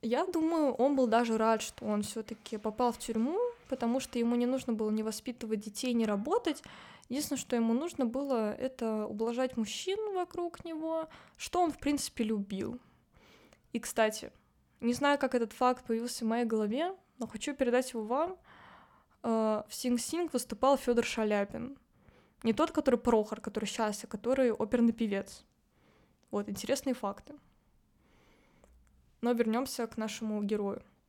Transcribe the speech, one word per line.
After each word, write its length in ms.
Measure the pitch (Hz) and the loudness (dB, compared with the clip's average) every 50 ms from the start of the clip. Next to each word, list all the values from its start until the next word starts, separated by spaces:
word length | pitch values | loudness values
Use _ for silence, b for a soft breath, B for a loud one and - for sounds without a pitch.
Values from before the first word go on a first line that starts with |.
| - | 0
Я 220 | 233 233 262 349 | 0 0 0 0
думаю, 460 | - 349 339 320 320 339 320 302 277 240 | 0 0 0 2 2 4 4 4 2 4
он 240 | - 240 277 294 | 4 4 4 4
был 100 | 269 262 | 4 4
даже 320 | 233 214 233 240 233 226 220 | 4 4 4 4 4 2 2
рад, 240 | 220 226 226 220 220 | 4 4 2 2 0
что 220 | - - - - | -6 -10 -8 -4
он 180 | 214 208 208 208 | -2 0 0 -2
всё-таки 540 | 202 - 226 220 - 233 - - - - | -2 -6 -8 -8 -8 -10 -12 -10 -10 -10
попал 340 | 214 208 220 214 - 254 240 | -4 -4 -6 -2 0 0 0
в 80 | 226 226 | 0 -2
тюрьму, 400 | - - 226 220 226 262 330 403 480 480 466 - - - | -6 -4 0 2 2 2 2 2 0 0 -2 -6 -8 -8
потому 320 | 269 262 - 233 240 269 | -4 -2 0 0 0 0
что 180 | 262 - - 247 | -2 -2 -2 0
ему 160 | 233 233 240 | 2 2 2
не 120 | 240 240 | 2 2
нужно 260 | 240 254 262 254 - 233 | 2 0 0 0 -2 -2
было 180 | 214 220 214 | 0 0 0
ни 120 | 214 214 220 | 0 0 -2
воспитывать 580 | 220 214 - - - 240 - - 220 220 208 | -2 -4 -6 -8 -8 -8 -8 -4 -2 -2 -2
детей, 340 | 214 220 202 - - 254 240 | -4 -6 -8 -4 -2 0 2
ни 100 | 233 226 | 2 2
работать. 580 | 214 208 202 208 285 349 480 494 349 294 - - B B B B B B B B B | 2 2 0 0 2 0 2 2 0 -4 -4 -8 B B B B B B B B B
Единственное, 300 | 233 277 302 - 285 254 | -4 -4 -2 -2 -4 -6
что 160 | - - - | -4 -2 0
ему 180 | 240 226 226 226 | 2 2 2 2
нужно 320 | 240 302 349 339 - 269 | 2 0 -2 -2 -2 -2
было, 480 | 233 226 262 285 277 269 233 220 208 208 | 0 0 -2 -2 0 0 0 0 0 -2
это 540 | - - 262 262 - 240 226 220 214 214 | -4 -6 -6 -4 -4 -4 -2 -2 -2 -2
ублажать 500 | - - 208 220 226 240 240 262 262 254 | -4 -4 -4 -2 -2 0 0 -2 -2 0
мужчин 560 | 240 220 208 - - - 370 381 415 440 427 403 | -2 -4 -2 -4 -8 -4 -4 -2 -2 -2 -2 -2
вокруг 520 | 370 359 349 - - 349 349 339 - - | -2 -4 -4 -4 -6 -6 -6 -6 -10 -12
него, 440 | 339 330 311 311 320 320 320 320 320 B B B B B | -10 -8 -6 -4 -2 -2 -2 -4 -6 B B B B B
что 260 | B - - - 349 359 | B -12 -2 2 2 2
он, 80 | 339 | 2
в 80 | 285 - | 2 0
принципе, 460 | - 277 294 277 - - - - 233 | 0 0 0 0 -2 -6 -4 -2 -2
любил. 560 | 214 220 214 202 196 208 190 - 233 240 247 - - _ _ _ _ b b b b b b b b b b b _ _ | 0 0 -2 -2 -4 -4 -6 -4 -6 -6 -8 -12 -18 _ _ _ _ b b b b b b b b b b b _ _
И, 60 | 240 | -6
кстати, 540 | 226 - - - 220 214 214 220 - - _ _ _ _ _ _ _ _ _ _ | -6 -4 0 2 2 2 2 -2 -10 -12 _ _ _ _ _ _ _ _ _ _
не 120 | - 233 247 | -2 -2 0
знаю, 280 | 247 285 285 285 285 | 2 4 2 4 4
как 160 | 277 262 - | 2 0 2
этот 160 | 247 233 214 - | 0 0 0 -2
факт 340 | - 254 247 254 254 - | 2 2 2 2 2 -2
появился 380 | - 226 226 233 247 - - 233 | -2 -2 -2 -2 -4 -6 -2 -2
в 40 | 220 | 0
моей 180 | 226 233 240 | 0 2 0
голове, 500 | 226 226 220 214 208 214 262 320 359 392 - _ _ _ _ | 0 2 0 0 0 0 0 0 -2 -4 -8 _ _ _ _
но 100 | 247 220 | -8 -8
хочу 260 | - 233 - - 285 | -8 -6 -6 -6 0
передать 380 | 269 269 240 233 247 254 254 - | 2 2 4 4 2 2 2 -2
его 100 | 233 214 | -6 -4
вам. 340 | 208 240 277 311 349 381 - B B B B B B B B B B B B B B B _ - | 0 0 0 0 0 -2 -8 B B B B B B B B B B B B B B B _ -2
Э, 400 | 233 226 226 220 220 214 214 - - | 0 2 2 4 2 2 0 -2 -6
в 40 | - | -10
Синг-Синг 600 | - - 254 240 240 233 - - 339 349 311 - | -4 0 0 2 2 0 -2 -2 -2 -2 0 0
выступал 440 | 247 - - 233 - - 269 277 | -2 -2 -2 -4 2 6 6 6
Фёдор 280 | 262 - - 240 233 233 | 6 4 2 2 2 2
Шаляпин. 760 | - - - 220 214 208 208 202 202 - 233 233 262 277 - _ _ b b b b b b b b b b - | 0 0 0 0 2 2 2 0 0 -4 -8 -8 -8 -10 -14 _ _ b b b b b b b b b b 0
Не 100 | 220 220 | 0 4
тот, 200 | 208 311 320 - | 4 2 2 2
который 260 | - 302 - 247 233 | 2 4 4 4 4
Прохор, 420 | - 240 233 220 208 214 - - | 4 4 4 4 4 2 -4 -6
который 260 | - - 202 220 214 | -6 -6 -6 -4 -4
щас, 360 | 202 - - 226 214 208 208 - | -4 -2 -2 -2 -2 -2 -4 -8
а 60 | - | -10
который 420 | - 202 - 233 262 269 262 240 | -10 -6 0 0 2 4 4 4
оперный 420 | 214 - - 208 - 233 233 233 226 | 4 2 -2 0 4 4 6 4 4
певец. 520 | - 233 214 202 196 - - - - - _ _ _ _ b b b b b b b b b b b b _ - | 2 0 0 0 -2 -4 -6 -12 -20 -20 _ _ _ _ b b b b b b b b b b b b _ -4
Вот, 160 | 208 202 208 | -4 -4 -4
интересные 460 | 202 196 - - 262 269 - 277 247 | -6 -8 0 0 0 0 2 -2 -2
факты. 400 | - - 196 202 - - - 294 294 _ _ _ _ _ _ _ _ _ _ _ b b b b b b b b b b b b b b b b b _ _ _ _ _ _ _ _ | -2 -2 -6 -6 -6 -14 -20 -20 -20 _ _ _ _ _ _ _ _ _ _ _ b b b b b b b b b b b b b b b b b _ _ _ _ _ _ _ _
Но 100 | - 233 | 0 0
вернёмся 560 | 247 233 233 214 220 233 277 269 - - 233 | 0 0 0 0 0 -2 -2 -4 -4 -6 -6
к 100 | 226 226 | -6 -6
нашему 460 | - 220 214 208 - 226 214 214 208 208 | -6 -6 -6 -6 -6 -6 -4 -4 -4 -2
герою. 400 | 202 214 208 202 196 196 - - - _ _ _ | -2 -2 -2 -2 -4 -6 -8 -12 -18 _ _ _